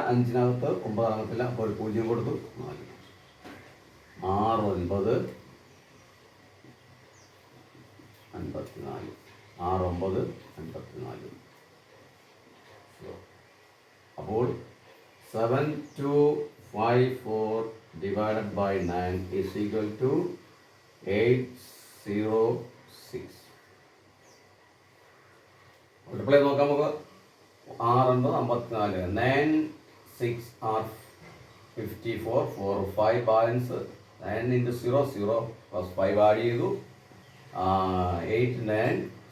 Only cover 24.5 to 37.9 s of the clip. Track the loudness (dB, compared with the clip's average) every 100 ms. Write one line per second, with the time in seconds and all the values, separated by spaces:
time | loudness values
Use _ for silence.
24.5 | _ _ _ _ _ -20 -20 -20 -20 -20
25.5 | -20 -20 -20 _ _ -14 -6 4 6 6
26.5 | 4 2 2 0 -2 -10 -20 -20 _ -20
27.5 | -20 -18 -4 4 6 6 4 4 2 0
28.5 | -2 -2 -2 0 0 -2 0 2 4 4
29.5 | 2 0 -6 -20 -20 -20 -4 -4 -4 -10
30.5 | -8 -4 -2 -4 -10 -20 -20 -20 -20 -20
31.5 | -20 -18 -10 -10 -8 -6 -4 0 0 0
32.5 | -4 -4 -2 -2 0 2 2 4 4 4
33.5 | 2 -2 -6 -8 -14 -20 -14 -6 -2 2
34.5 | 2 2 -2 0 2 0 -2 0 0 -2
35.5 | -10 -10 -6 -6 0 2 6 6 6 2
36.5 | 0 0 -2 -8 -20 -20 -20 -20 -20 -14
37.5 | -2 2 4 2